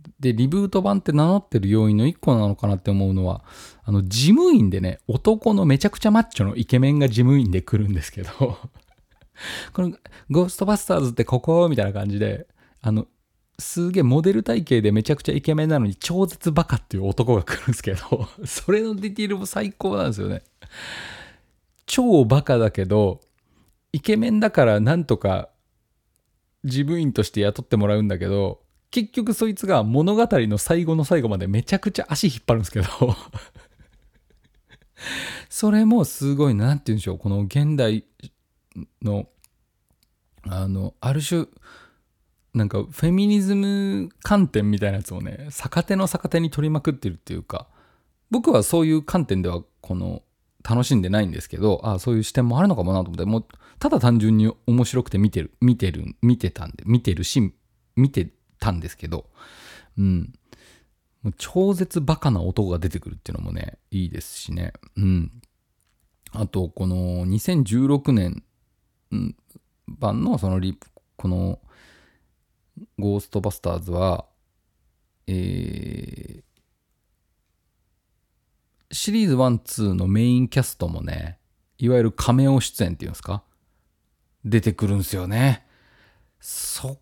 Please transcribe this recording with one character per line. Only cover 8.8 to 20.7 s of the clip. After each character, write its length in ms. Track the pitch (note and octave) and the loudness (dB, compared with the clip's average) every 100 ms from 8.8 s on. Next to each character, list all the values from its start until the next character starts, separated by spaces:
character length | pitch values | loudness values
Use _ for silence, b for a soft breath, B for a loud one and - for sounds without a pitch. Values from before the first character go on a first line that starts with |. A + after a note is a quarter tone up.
| _ _ _ _ _ B B B B | _ _ _ _ _ B B B B
こ 100 | - | -4
の、 140 | F3 - - B - | -4 -4 -14 B 0
「ゴ 140 | D#3 | 2
ー 40 | F3+ | 2
ス 80 | - | 0
ト 80 | |
バ 120 | G3+ G#3 | 0 0
ス 100 | - | 0
タ 120 | E3 | 0
ー 20 | |
ズ 100 | B2+ | 0
っ 20 | |
て 100 | A#2 | 0
こ 160 | G#2+ B2 | 0 0
こ？」 260 | - E3 E3+ | 2 4 4
み 60 | B2 | 2
た 60 | |
い 20 | G2 | 0
な 60 | |
感 160 | G2+ G2+ | -2 -4
じ 100 | G2+ | -2
で、 280 | G#2+ G2+ - b b b | -2 -4 -10 b b b
あ 120 | A#2 | -2
の、 140 | G#2+ - _ _ _ _ - | -2 -2 _ _ _ _ -16
す 320 | - E3+ F3 | -8 -4 0
げ 100 | F#3 | 2
え 20 | |
モ 200 | B2 D3 | 4 4
デ 100 | F#3 | 4
ル 100 | G#3+ | 0
体 180 | A3+ A#3 | 0 -2
型 200 | D#3+ A#2+ | 2 2
で 120 | G#2 | 4
め 100 | G#2+ | 2
ち 80 | G#2+ | 2
ゃ 60 | C#3+ | -2
く 60 | |
ち 80 | - | -2
ゃ 20 | |
イ 100 | C#3+ | -2
ケ 120 | - | 0
メ 120 | D3+ D#3 | 0 2
ン 20 | |
な 100 | D3 | 2
の 80 | G#2 | 0
に 100 | - | -2
超 300 | - F3+ F#3+ | -4 -2 -2
絶 260 | - E3+ | -2 -2
バ 120 | D#3 | 0
カ 120 | - B2+ | 0 -2
っ 60 | |
て 140 | - F#2+ | -4 -4
い 40 | |
う 60 | G2 | -2
男 280 | - A#2 | 0 2
が 80 | G#2+ | 2
来 140 | - - | 0 -4
る 60 | |
ん 20 | - | -2
で 40 | |
す 80 | A2 | -2
け 120 | G2+ | -4
ど、 340 | F2+ - A#2 G#2 | -6 -2 -4 -4
<laughs> 100 | - | -10
そ 280 | C#3+ - - | -12 -6 0
れ 100 | G#3+ | 0
の 120 | A3+ | 0
デ 140 | G3+ G#3 | -4 -6
ィ 80 | G#3 | -6
テ 60 | |
ィ 40 | G#3 | -6
ー 20 | |
ル 80 | G3 | -6
も 80 | G3 | -6
最 260 | G3+ G3 | -6 -6
高 240 | - F#3+ G2 | -6 -4 -2
な 80 | |
ん 20 | C#3+ | -2
で 40 | |
す 60 | G2 | -4
よ 80 | G2 | -6
ね。 140 | F#2 - _ B | -8 -12 _ B